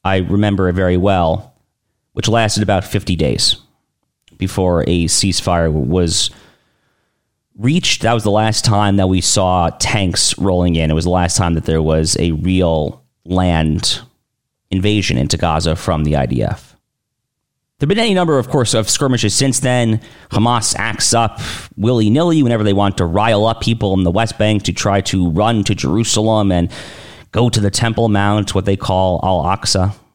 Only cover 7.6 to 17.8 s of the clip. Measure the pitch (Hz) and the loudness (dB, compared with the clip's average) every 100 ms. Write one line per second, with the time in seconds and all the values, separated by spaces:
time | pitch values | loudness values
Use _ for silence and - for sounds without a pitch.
7.6 | 117 170 - - 110 117 104 104 110 110 | -2 0 -2 -2 0 0 2 2 2 0
8.6 | - 104 104 98 95 92 - - 92 90 | 0 2 2 2 2 2 0 0 2 2
9.6 | 85 - - 107 92 90 - - 98 90 | 0 -2 -4 0 -2 -2 -4 -2 0 2
10.6 | 87 82 78 78 87 90 87 - 87 82 | 2 2 0 0 0 0 0 0 0 0
11.6 | 82 80 78 78 80 - 87 78 87 92 | 0 0 2 0 0 0 -2 -2 0 0
12.6 | 87 80 73 - _ _ - 92 92 82 | 2 0 -4 -8 _ _ -6 -2 0 0
13.6 | 80 78 - - - _ _ _ _ _ | 0 -2 -4 -6 -10 _ _ _ _ _
14.6 | _ 95 104 104 90 64 69 - 85 78 | _ -2 0 0 0 -2 -2 -2 0 0
15.6 | 80 78 - 80 76 71 64 64 53 - | -2 -4 -2 -2 0 0 0 -2 -2 -6
16.6 | - _ _ _ _ _ _ _ _ _ | -12 _ _ _ _ _ _ _ _ _
17.6 | _ _ | _ _